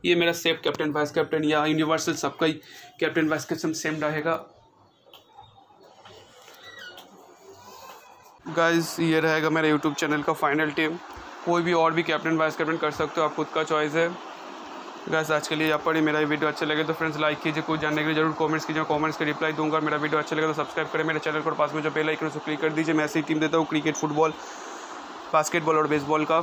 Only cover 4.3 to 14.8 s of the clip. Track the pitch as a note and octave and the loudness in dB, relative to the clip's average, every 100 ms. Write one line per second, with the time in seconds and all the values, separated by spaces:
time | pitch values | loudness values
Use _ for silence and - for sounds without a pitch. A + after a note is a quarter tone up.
4.3 | E3 - - _ _ _ _ _ - _ | -2 -6 -20 _ _ _ _ _ -20 _
5.3 | - - - _ - - - - - - | -20 -20 -20 _ -20 -20 -20 -20 -20 -20
6.3 | - - - - - - - - - - | -20 -20 -20 -20 -16 -16 -16 -20 -20 -20
7.3 | - - - - - - - - - - | -20 -20 -20 -20 -18 -18 -20 -20 -20 -20
8.3 | - D#3+ D#3+ E3 E3+ D#3+ - E3 D#3+ D#3+ | -18 -4 2 4 4 0 0 2 4 4
9.3 | D#3 D#3 D#3+ D#3 D3+ D#3 C#3+ D#3 D3+ C#3+ | 2 2 4 4 4 2 0 0 0 0
10.3 | D#3 D3+ D3 D#3 D3 D#3 E3+ - - - | 0 2 2 0 0 -2 -2 -10 -16 -16
11.3 | - - E3+ E3+ E3+ D#3+ D#3+ E3 D#3 D#3+ | -8 0 2 4 4 4 2 0 0 0
12.3 | D#3+ D#3 D3+ D#3 D#3+ D3+ D3 D#3 E3+ D3+ | 2 0 0 -2 0 -2 0 -2 0 0
13.3 | D3 D3+ D#3+ D#3+ D#3 D3+ D#3 E3+ F3+ - | 0 -2 -2 0 0 2 2 0 -2 -14
14.3 | - - - - - | -14 -14 -14 -14 -14